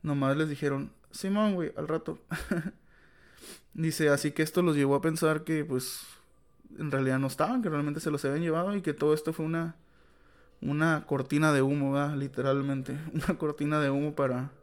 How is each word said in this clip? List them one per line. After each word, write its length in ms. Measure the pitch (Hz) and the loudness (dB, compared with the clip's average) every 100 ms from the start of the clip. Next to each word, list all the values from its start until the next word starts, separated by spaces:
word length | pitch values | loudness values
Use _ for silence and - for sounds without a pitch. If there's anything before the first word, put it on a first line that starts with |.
nomás 340 | 160 143 135 143 | -2 0 2 2
les 120 | 156 | 0
dijeron, 420 | 143 147 139 143 - _ | -2 -2 -2 -6 -14 _
"Simón, 440 | - 190 202 214 185 | -8 -2 2 2 2
güey, 180 | 160 - | -2 -6
al 100 | 156 | -4
rato". 320 | 160 156 - _ | -4 -4 -10 _
<laughs> 440 | 165 - 170 165 - _ - - - - - - - _ | -10 -4 -2 -4 -10 _ -20 -20 -20 -20 -20 -20 -20 _
Dice, 360 | - 160 151 156 | -4 -2 2 4
así 220 | 143 156 | 4 2
que 120 | 143 | 0
esto 180 | 160 180 | 0 4
los 140 | 175 147 | 4 4
llevó 200 | 139 139 | 4 4
a 60 | |
pensar 420 | 160 160 156 156 | 2 2 2 0
que, 220 | 156 160 147 | -2 -2 0
pues, 360 | 127 127 - - - _ _ _ _ - - | -2 -4 -10 -14 -20 _ _ _ _ -20 -8
en 120 | 151 | -4
realidad 280 | 139 131 131 | 0 2 2
no 80 | 135 | 0
estaban, 340 | 131 170 254 | 0 0 2
que 80 | 214 | 0
realmente 300 | 151 147 147 | 0 -2 -2
se 120 | 165 | -2
los 120 | 147 139 | -2 0
habían 160 | 143 | 0
llevado 340 | 165 160 180 202 | 0 0 0 -2
y 60 | |
que 120 | 175 | -4
todo 200 | 147 151 | 0 2
esto 200 | 156 156 | 2 0
fue 120 | 160 160 | -4 -2
una, 300 | 165 165 165 _ _ - _ - - - _ | -2 -4 -8 _ _ -20 _ -20 -20 -20 _
una 440 | - 147 160 156 - | -4 2 2 2 0
cortina 480 | 139 135 143 156 | -2 0 2 4
de 80 | 143 | 4
humo, 320 | 135 143 139 | 4 2 0
¿verdad? 220 | 139 143 147 | 0 0 -2
Literalmente, 840 | 139 135 135 139 139 139 135 139 156 | -4 -2 0 0 0 -2 -4 -8 -6
<laughs> 80 | |
una 240 | 160 - 175 | -4 -2 0
cortina 420 | 156 147 147 151 | -2 -2 0 2
de 100 | 143 | 2
humo 260 | 139 147 147 | 2 -2 0
para 360 | 135 123 135 - | 0 0 -4 -10